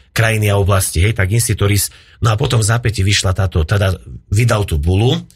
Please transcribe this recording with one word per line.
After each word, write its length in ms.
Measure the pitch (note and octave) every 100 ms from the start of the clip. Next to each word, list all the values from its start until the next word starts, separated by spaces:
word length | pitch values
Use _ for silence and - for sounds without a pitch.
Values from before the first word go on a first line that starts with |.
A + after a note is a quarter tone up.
| _
krajiny 380 | - A2 A2 G#2
a 80 | G2+
oblasti, 400 | F#2+ F#2+ - E2+
hej, 140 | G2+
tak 160 | A#2 F#2+
insitoris. 600 | A2+ A2+ G2+ G2+ G2+ - - - -
No 100 | A#2
a 60 | A2
potom 220 | C#3 B2
v 100 | G#2+
zápäti 340 | A#2 B2 G2+
vyšla 320 | G2 G2+ F#2+ F#2
táto, 260 | F#2+ F2+
teda 340 | D#2 G2+ G2 - - - -
vydal 340 | G2+ A#2+ A2
tú 140 | G2+ D2+
bulu, 400 | D#2 F#2 A#2+ E3+
e, 20 | -